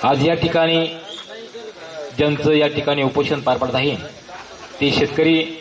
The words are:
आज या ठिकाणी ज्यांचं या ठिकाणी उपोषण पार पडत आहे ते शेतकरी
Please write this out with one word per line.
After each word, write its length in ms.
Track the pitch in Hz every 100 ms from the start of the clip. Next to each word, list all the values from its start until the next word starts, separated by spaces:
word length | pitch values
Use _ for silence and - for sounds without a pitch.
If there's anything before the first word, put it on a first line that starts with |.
आज 220 | 131 139 151
या 60 |
ठिकाणी 460 | 165 165 165 165 165 165 - - - - 220 226 226 226 - - 160 143 127
ज्यांचं 340 | 147 143 147
या 160 | 151 147
ठिकाणी 360 | 147 143 143
उपोषण 360 | 135 139 143 147
पार 180 | 127 127
पडत 180 | 127 127
आहे 200 | 139 113 - - - - - - - -
ते 100 | 139
शेतकरी 540 | 139 143 143 160 165 160 -